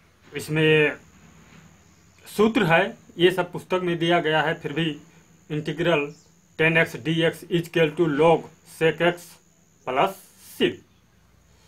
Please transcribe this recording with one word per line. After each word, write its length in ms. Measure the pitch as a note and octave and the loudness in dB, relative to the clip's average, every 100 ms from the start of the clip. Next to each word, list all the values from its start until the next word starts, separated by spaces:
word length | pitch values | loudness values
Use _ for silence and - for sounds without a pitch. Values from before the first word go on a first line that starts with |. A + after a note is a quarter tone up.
| _ _ _ | _ _ _
इसमें 720 | D3 C3+ D#3 D#3 D#3 D3 B2+ - _ - - - - - _ _ _ _ _ - | -14 -6 0 2 4 2 -2 -16 _ -20 -20 -20 -20 -20 _ _ _ _ _ -16
सूत्र 380 | - A3 A#3+ F3+ | 0 0 2 2
है, 320 | E3 G3+ - _ - | 2 2 -6 _ 0
ये 140 | F3 | 2
सब 200 | F#3 F3 | 2 -4
पुस्तक 300 | D#3 - F#3 | -8 -6 -4
में 140 | F3+ E3+ | -2 -4
दिया 200 | E3 F3 | 0 0
गया 220 | D3 D#3 | 0 0
है, 120 | D3+ D#3+ | 0 -4
फिर 180 | D3 | -6
भी 260 | C#3+ E3 D3 - _ _ _ _ | -4 -4 -6 -16 _ _ _ _
integral 560 | D3+ D3+ D3 E3 D#3+ D3 - _ _ _ - | -8 -8 -4 0 0 -2 -10 _ _ _ 0
ten 180 | D#3+ E3 | 2 2
x 180 | D#3+ D3 | 0 -4
D 160 | B2 E3 | -4 0
X 220 | E3 D#3+ - | 0 -2 -4
is 100 | F3+ | -4
equal 340 | E3 E3+ D#3+ D3+ | -2 0 0 2
to 120 | E3 | -2
log 380 | C#3 E3 D#3+ - - _ | 2 4 4 0 -20 _
sec 320 | - E3 D#3+ E3+ | -2 -2 2 0
x 240 | F3 - - _ _ _ _ - | -2 -12 -20 _ _ _ _ -6
plus 320 | C3 F#3+ - - _ - | 0 0 -2 -20 _ -20
c। 200 | - G3+ - _ _ _ _ _ _ _ _ | -2 -2 -2 _ _ _ _ _ _ _ _